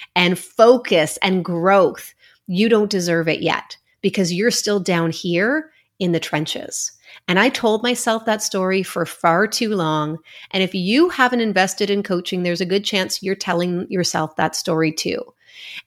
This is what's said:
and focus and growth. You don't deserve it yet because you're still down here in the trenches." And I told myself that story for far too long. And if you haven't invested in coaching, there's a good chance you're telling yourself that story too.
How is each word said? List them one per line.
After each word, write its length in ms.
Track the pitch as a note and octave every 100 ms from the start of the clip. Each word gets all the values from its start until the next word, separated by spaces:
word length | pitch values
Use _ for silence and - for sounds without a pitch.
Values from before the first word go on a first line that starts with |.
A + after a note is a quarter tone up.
| -
and 240 | - F3 F3+
focus 800 | - - A3+ B3 - F3 D#3 -
and 220 | F#3+ F#3
growth. 720 | E3+ E3+ F3+ G3 E3+ - - _ _ _ -
You 220 | F3+ A3+
don't 220 | A3 G#3
deserve 380 | G3+ F3 E3+ D#3+
it 120 | -
yet 360 | D#3+ - - - _ _
because 300 | G3 - F3
you're 180 | F3 A#3
still 300 | - G#3 G#3
down 300 | F3+ F3 E3
here 600 | D#3 F3+ F3 G#3+ D4+ D#4 _ _ -
in 140 | F3+
the 80 | E3
trenches." 720 | - D3+ D#3 - - - - - - - -
And 100 | F3+
I 80 | A#3+
told 340 | C4 A3+ G#3+
myself 420 | A#3+ A#3+ A#3+ A3+ A3+
that 160 | G#3+
story 400 | - G3 F#3 F#3+
for 240 | F3+ - E3
far 400 | - E3+ E3+ G#3+
too 280 | - A3
long. 440 | G3+ D#3+ D#3 D3+ D#3 - - -
And 120 | F#3+
if 120 | F#3
you 340 | F#3+ F3+ B3 F4
haven't 320 | D#4 B3 B3
invested 500 | A3 F#3+ F#3+ - G3+
in 120 | G3+
coaching, 400 | G3 F3+ F3+ F#3
there's 180 | F3 E3+
a 60 | F3+
good 180 | G3
chance 380 | G#3 G3 F#3 -
you're 120 | F#3+
telling 520 | G3 - F3 F3+ F3 -
yourself 460 | F#3 E3+ D#3+ D#3 -
that 180 | D#3+
story 380 | - - D#3+ D#3+
too. 280 | D#3+ - - - _ _ - - -